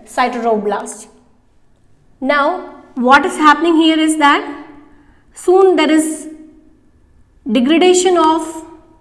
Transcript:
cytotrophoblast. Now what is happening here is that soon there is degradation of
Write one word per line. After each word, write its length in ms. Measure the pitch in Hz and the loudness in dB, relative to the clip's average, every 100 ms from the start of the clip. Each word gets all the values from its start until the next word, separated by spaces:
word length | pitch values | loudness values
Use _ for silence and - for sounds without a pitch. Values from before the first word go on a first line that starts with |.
cytotrophoblast. 1040 | - - 247 247 233 214 202 202 247 - - _ _ _ _ _ _ _ _ _ _ _ | -10 -4 -4 -4 -2 -2 -4 -8 -10 -18 -20 _ _ _ _ _ _ _ _ _ _ _
Now 640 | 262 285 285 359 - - - - | -4 -2 -2 -4 -12 -20 -16 -4
what 280 | 247 285 | 2 2
is 120 | 359 - | 2 0
happening 400 | 302 302 330 320 | 2 2 2 2
here 220 | 320 320 | 2 0
is 200 | 311 311 | -2 0
that 480 | 285 330 - - - - - - _ _ _ | 2 0 -4 -16 -20 -20 -20 -20 _ _ _
soon 440 | - - 381 381 311 | -8 0 4 4 2
there 140 | 302 | 0
is 380 | 311 - - - - - - _ _ _ _ _ _ _ _ - | 0 -2 -8 -14 -20 -20 -20 _ _ _ _ _ _ _ _ -2
degradation 680 | 214 247 330 359 359 381 349 | -2 2 2 4 4 2 2
of 480 | 320 320 - - - - _ _ | 2 0 -4 -12 -18 -20 _ _